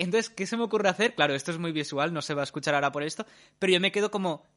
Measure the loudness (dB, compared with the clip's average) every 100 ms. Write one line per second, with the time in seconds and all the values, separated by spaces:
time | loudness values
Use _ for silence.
0 | 0 0 0 -6 -4 -2 0 2 2 2
1 | 2 4 2 2 -2 -4 -4 -4 -4 -2
2 | -2 -2 -4 -4 -4 -4 0 2 2 0
3 | -6 -6 -12 -16 -20 -4 2 4 2 0
4 | 0 0 -2 -2 _